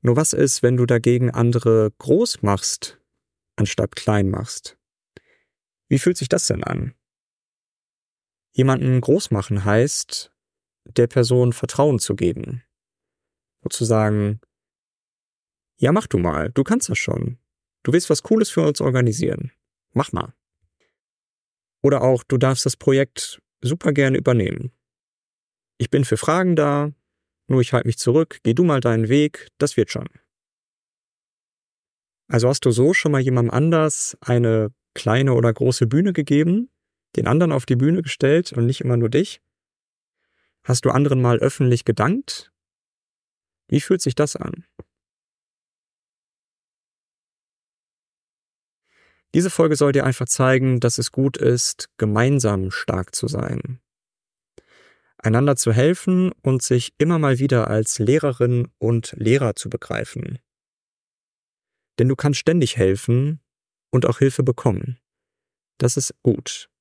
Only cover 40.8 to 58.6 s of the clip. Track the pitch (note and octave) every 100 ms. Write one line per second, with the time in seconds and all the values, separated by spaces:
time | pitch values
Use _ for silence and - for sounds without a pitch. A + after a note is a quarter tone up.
40.8 | - B2+ C#3+ C3 B2 A#2 C#3 - B2+ A#2+
41.8 | - A2+ A2+ A3+ - - - _ _ _
42.8 | _ _ _ _ _ _ _ _ _ -
43.8 | - F#3 - - D3+ - - - - _
44.8 | - _ _ _ _ _ _ _ _ _
45.8 | _ _ _ _ _ _ _ _ _ _
46.8 | _ _ _ _ _ _ _ _ _ _
47.8 | _ _ _ _ _ _ _ _ _ _
48.8 | _ _ _ _ _ D#3+ F3+ - E3 D3+
49.8 | D3 C#3 C3+ B2+ A#2+ - C3 C3 C3 B2
50.8 | A#2+ - A#2+ - C3+ - B2 B2 - -
51.8 | - _ G#2+ G#2 B2 C#3+ A2+ G2+ F#2+ -
52.8 | - F2+ F#2 - - D3+ - - - B2
53.8 | _ _ _ _ _ _ _ - _ _
54.8 | _ _ _ _ A2+ A2+ C#3+ C3+ - A2
55.8 | C#3 F3+ - F#3 F#3 - - C3 - B2
56.8 | - _ D3+ E3+ D3 B2+ C#3 B2+ - G#2+
57.8 | A2 - G#2+ D3 D3+ B2+ B2 B2